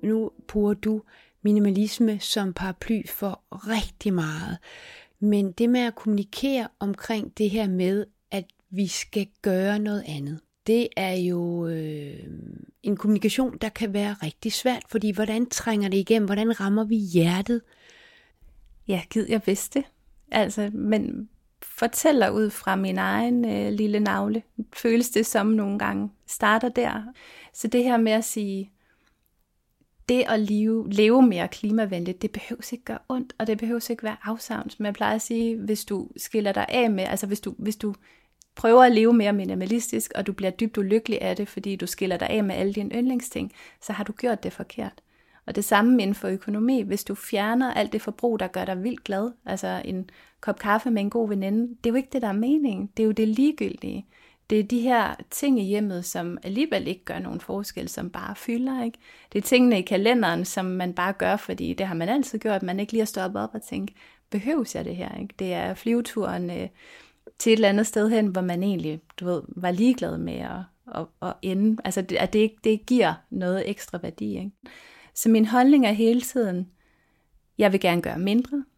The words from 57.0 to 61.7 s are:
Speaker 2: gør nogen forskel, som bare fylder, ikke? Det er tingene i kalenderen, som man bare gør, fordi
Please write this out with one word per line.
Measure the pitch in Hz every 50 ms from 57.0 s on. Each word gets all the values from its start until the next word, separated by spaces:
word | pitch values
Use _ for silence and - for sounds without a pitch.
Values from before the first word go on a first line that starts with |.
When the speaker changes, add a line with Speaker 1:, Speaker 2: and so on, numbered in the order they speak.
| _
Speaker 2:
gør | - - -
nogen | 185 180 - 175
forskel, | - - 190 196 208 - - - - 170
som | - - - 175
bare | - - - - 202
fylder, | - - - 233 233 254 262 262 262 240
ikke? | 233 226 _ _ - - - - _ -
Det | 202
er | 202 -
tingene | 269 247 247 247 233 190
i |
kalenderen, | 185 - 214 185 196 226 247 240 214 175 170 170 180
som | - - 202 185
man | 185 180 185 180 180 175
bare | - 175 190 190
gør, | - 185 185 190
fordi | 208 - - 185 185 175 170